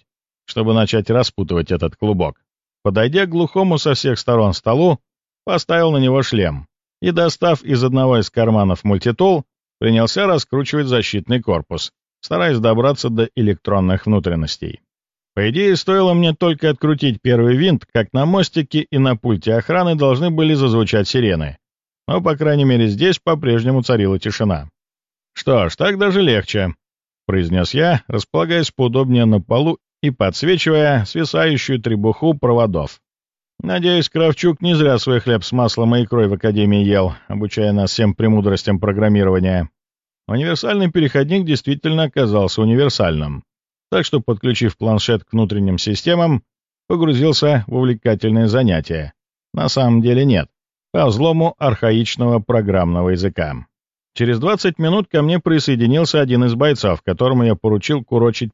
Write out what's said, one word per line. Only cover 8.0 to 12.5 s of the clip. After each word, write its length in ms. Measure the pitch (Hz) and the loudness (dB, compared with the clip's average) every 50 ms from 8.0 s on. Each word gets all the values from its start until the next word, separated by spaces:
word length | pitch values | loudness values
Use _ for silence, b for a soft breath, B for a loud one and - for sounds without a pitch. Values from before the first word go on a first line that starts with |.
| 131 131 123 113 | 2 2 2 2
из 100 | 101 - | 0 0
карманов 540 | - 117 113 113 110 107 101 95 90 - - | -2 0 0 2 2 2 2 2 0 0 0
мультитул, 600 | 104 101 92 - - 110 - 185 196 185 151 - _ _ _ _ _ _ _ | 0 0 0 0 -2 0 2 2 2 2 0 -2 _ _ _ _ _ _ _
принялся 480 | 110 113 113 113 113 113 - 196 202 | 0 2 2 2 2 0 0 0 0
раскручивать 600 | 196 175 139 - - - 139 139 - - 151 143 | 0 0 0 -2 -4 -4 -4 -4 -2 -4 -4 -2
защитный 540 | 127 123 117 104 - - 101 - - 123 123 | 0 0 -2 -2 -2 -4 -6 -4 -2 -2 -2
корпус, 500 | - 110 92 80 71 - 85 82 - - - _ _ _ _ _ | 0 -2 -2 -2 -4 -6 -10 -10 -10 -12 -14 _ _ _ _ _
стараясь 380 | - - 160 175 175 165 | -10 -6 -4 -2 0 0